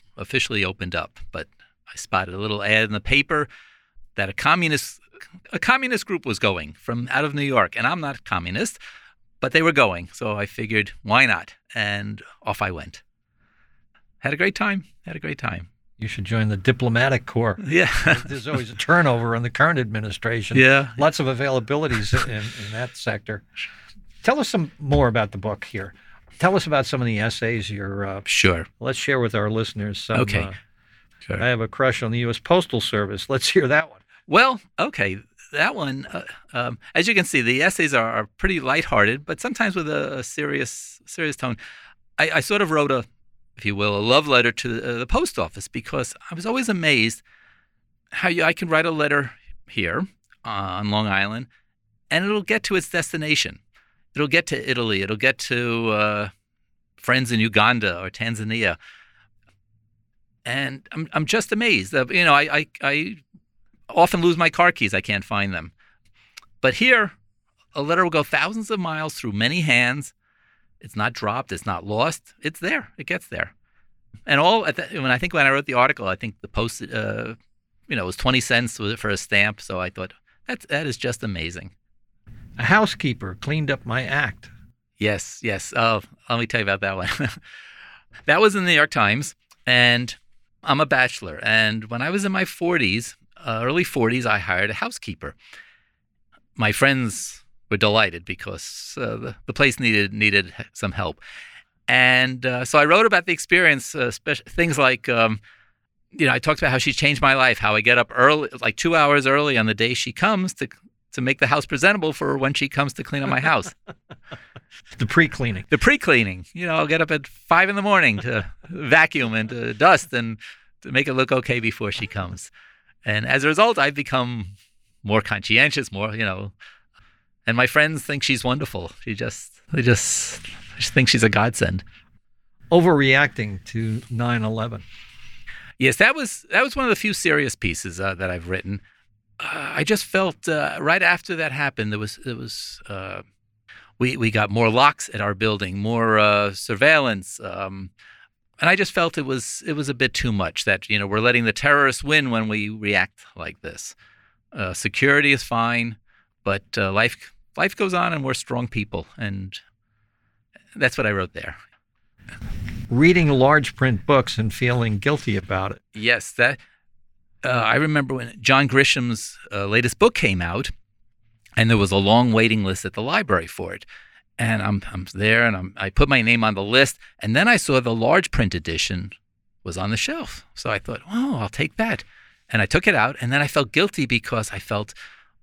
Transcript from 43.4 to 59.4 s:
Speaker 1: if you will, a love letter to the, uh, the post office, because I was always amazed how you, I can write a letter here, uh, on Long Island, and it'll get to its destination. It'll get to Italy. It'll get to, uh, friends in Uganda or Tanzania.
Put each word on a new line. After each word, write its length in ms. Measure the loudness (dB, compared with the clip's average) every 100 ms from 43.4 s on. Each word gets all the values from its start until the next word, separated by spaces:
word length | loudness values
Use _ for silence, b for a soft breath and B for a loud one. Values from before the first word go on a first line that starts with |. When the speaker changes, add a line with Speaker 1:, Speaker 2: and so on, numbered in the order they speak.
| _ -8
Speaker 1:
if 80 |
you 100 | -4
will, 220 | 0 0 0
a 80 | 4
love 140 | 4 4
letter 240 | 4 4
to 160 | 0 -6
the, 220 | -6 -6
uh, 80 | -6
the 80 | -2
post 320 | 0 0 -2
office, 280 | -6 -8 -12
because 480 | -12 -6 -6 -6 -10 -14
I 40 | -8
was 100 | -4
always 220 | -2 -2
amazed 540 | 0 2 4 2 -2 b b b b b b _ _ _
how 160 | -4 -2
you, 160 | 0
I 80 | 0
can 160 | 0 0
write 180 | 0 2
a 60 |
letter 400 | 0 0 0 -2 B B -20 -10
here, 380 | -4 -2 -2 -6 _ _ _
uh, 340 | -10 -6 -6 -4
on 120 | -2
Long 180 | 0 2
Island, 400 | 0 0 -4 -12 _ _ _ _ _ -4
and 140 | -2
it'll 180 | 0 -2
get 200 | -2 -2
to 120 | 0 -2
its 120 | -2
destination. 680 | -4 -4 -4 -2 -2 -2 -8 _ _ _ _ _
It'll 140 | -4 0
get 180 | 0 0
to 240 | -4 -4
Italy. 320 | -2 -2 -2
It'll 140 | -2 0
get 220 | 0 0
to, 520 | -2 -4 -2 -2 0
uh, 380 | 0 0 -2 -6 -12 _ _ _ _ _ _
friends 360 | 0 0 2
in 80 | 0
Uganda 600 | 2 4 2 2 -2 -4
or 100 | -8
Tanzania. 680 | -8 -6 -6 -6 -2 -2 -2 b b b b b _